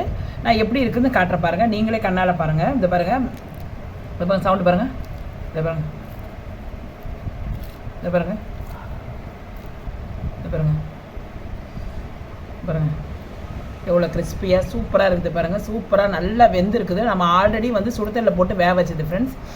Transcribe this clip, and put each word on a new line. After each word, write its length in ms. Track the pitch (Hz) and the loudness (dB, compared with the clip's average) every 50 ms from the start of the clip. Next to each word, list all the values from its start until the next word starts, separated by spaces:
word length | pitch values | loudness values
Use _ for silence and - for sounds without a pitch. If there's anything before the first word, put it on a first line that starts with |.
| 359 - - - - - - - - | 0 0 -2 -4 -6 -6 -6 -2 2
நான் 180 | 240 226 220 220 | 4 4 4 4
எப்படி 180 | 214 233 277 | 2 2 2
இருக்குன்னு 340 | 254 226 - 240 254 262 - | 2 2 4 4 4 4 4
காட்டுறேன் 280 | 202 185 180 185 175 - | 4 4 4 2 2 2
பாருங்க. 200 | 170 165 180 233 | 2 4 4 4
நீங்களே 300 | 233 208 208 220 220 226 | 4 4 2 2 2 2
கண்ணால 380 | 220 - 196 185 185 185 180 175 | 2 2 2 2 4 4 4 2
பாருங்க. 280 | 170 165 156 156 160 165 233 285 | 2 2 2 2 2 2 2 2
இந்த 140 | 247 185 | 4 4
பாருங்க, 260 | 175 180 175 170 180 233 269 240 - - - - - - - - - - - - - - - - - | 4 4 4 2 4 2 2 0 -2 -4 -8 -12 -12 -12 -10 -10 -10 -10 -10 -10 -10 -10 -10 -10 -8
இந்த 120 | - - 175 | -6 -2 0
பாருங்க, 200 | 180 196 185 - | 2 2 2 4
சவுண்ட் 200 | 196 190 196 180 | 4 4 4 4
பாருங்க. 200 | 175 175 185 240 269 - - - - - - - - - - - | 4 4 4 2 0 -2 -6 -8 -8 -8 -8 -8 -10 -10 -10 -8
இந்த 140 | - - 160 | -6 -4 -2
பாருங்க, 240 | 156 165 165 156 151 - - - - - - - - - - - - - - - - - - - - - - - - - - - - - - - - - - - - - - - - - - | -2 0 0 -2 -4 -4 -6 -10 -12 -12 -12 -10 -10 -10 -12 -12 -12 -12 -10 -10 -10 -10 -10 -10 -10 -12 -12 -10 -10 -10 -8 -8 -8 -8 -6 -6 -6 -6 -6 -6 -8 -10 -12 -12 -12 -12 -10
இந்த 120 | - - 175 | -6 -2 0
பாருங்க, 240 | 175 175 165 170 214 220 - - - - - - - - - - - - - - - - - - - - - - - - - - - - - - - - - - - - - - - | 0 0 0 0 -4 -6 -6 -8 -10 -8 -8 -10 -10 -10 -10 -10 -10 -10 -10 -10 -10 -10 -12 -12 -14 -14 -14 -14 -14 -12 -12 -12 -12 -10 -10 -10 -10 -8 -8 -10 -8 -6 -6 -6 -6
இந்த 140 | - - 165 165 156 156 151 151 151 - - - - - - - - - - - - - - - - - - - - - - - - - - - - - - - - - - - - - | -6 -6 -4 -2 0 0 2 0 0 -2 -6 -10 -12 -14 -14 -12 -12 -12 -12 -12 -12 -10 -10 -10 -10 -10 -10 -10 -8 -8 -8 -8 -8 -10 -10 -10 -12 -12 -12 -12 -12 -12 -12 -12 -8 -6
பாருங்க, 260 | 175 156 160 156 151 151 - - - - - - - - - - - - - - - - - - | -2 -2 0 0 0 -2 -2 -6 -8 -8 -10 -10 -12 -12 -10 -10 -8 -8 -8 -8 -10 -10 -6 0
எவ்வளோ 200 | 190 175 175 170 | 2 4 4 4
கிறிஸ்பியா 500 | 160 - 170 170 - - - 202 185 180 185 185 - | 2 0 -2 -2 -2 -2 -2 2 4 4 4 4 2
சூப்பரா 340 | - 233 208 - - 190 202 | -2 -4 0 4 4 6 6
இருக்குது 300 | 190 180 170 160 170 156 | 6 4 2 0 0 0
பாருங்க. 220 | 170 165 165 185 208 | 0 0 0 0 -2
சூப்பரா 440 | - - 214 233 - - 208 196 202 202 | -2 -4 -4 -4 -2 2 4 4 4 4
நல்லா 360 | 190 160 175 190 214 240 240 | 2 0 0 2 6 8 8
வெந்திருக்குது. 540 | 214 185 190 185 208 202 233 196 175 180 196 233 | 8 8 6 2 4 2 2 2 0 0 2 2
நம்ம 240 | 233 196 185 175 170 175 | 2 4 4 4 6 6
already 360 | 185 196 214 214 220 226 247 | 6 6 6 4 4 2 2
வந்து 200 | 233 202 202 240 | 2 2 0 0
சுடுதண்ணில 400 | - - 208 208 208 233 226 196 175 | 0 -2 -2 0 0 2 4 4 4
போட்டு 200 | 180 180 - 214 | 4 2 0 2
வேக 180 | 185 175 175 185 | 4 4 4 6
வச்சது 320 | 180 165 151 165 156 151 | 4 2 2 0 -2 -2
ஃப்ரெண்ட்ஸ். 300 | 151 175 196 254 269 - - - - - | -2 0 -2 -2 -2 -4 -8 -12 -12 -12